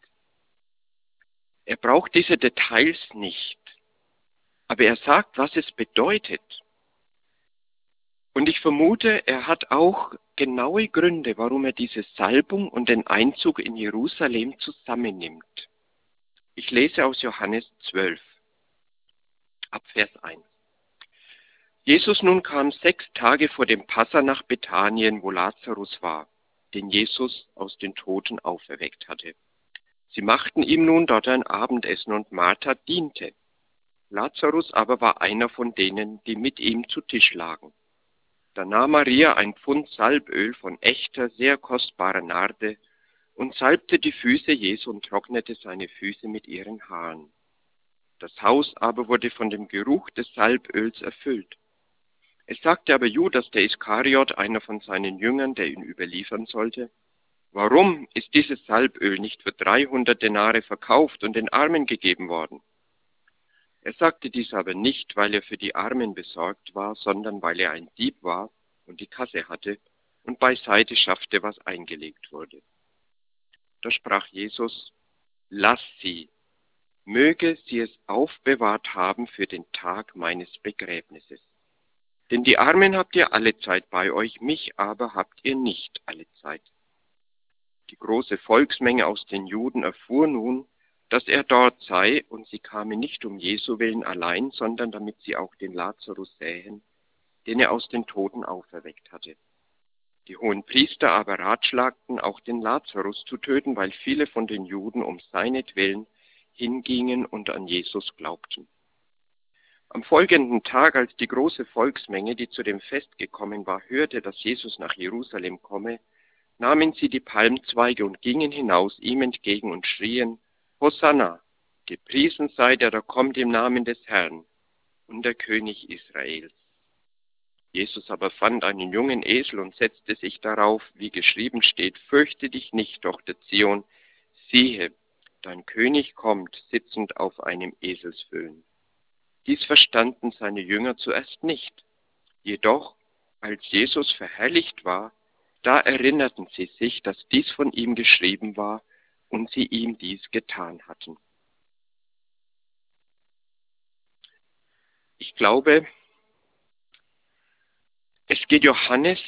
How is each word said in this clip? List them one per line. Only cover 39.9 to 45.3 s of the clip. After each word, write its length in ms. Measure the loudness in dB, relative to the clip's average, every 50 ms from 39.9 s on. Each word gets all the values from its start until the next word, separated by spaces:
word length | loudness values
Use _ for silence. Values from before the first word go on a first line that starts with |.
Salböl 640 | -2 0 2 4 2 2 0 -2 -2 -2 -2 -2 -2
von 260 | -6 -10 -12 -10 -6
echter, 480 | -4 -4 -4 -4 -6 -10 -6 -6 -6 -6
sehr 260 | -4 -2 0 0 0
kostbarer 640 | 0 -4 -6 -6 -4 -4 -6 -6 -4 -4 -2 -2 -4
Narde 560 | -4 -4 -4 -2 -2 -2 -4 -6 -8 -8 -8 -10 _ _ _ _ _ _ _ _ _ _ _
und 200 | -8 -8 -8 -4
salbte 460 | 0 2 2 2 2 0 0 -2 0
die 120 | 0 -2
Füße 380 | -4 -2 0 0 0 0 2 0
Jesu 400 | -2 0 0 -4 -4 -4 -6 -10
und 140 | -12 -12 -8
trocknete 500 | -4 -4 -4 -4 -4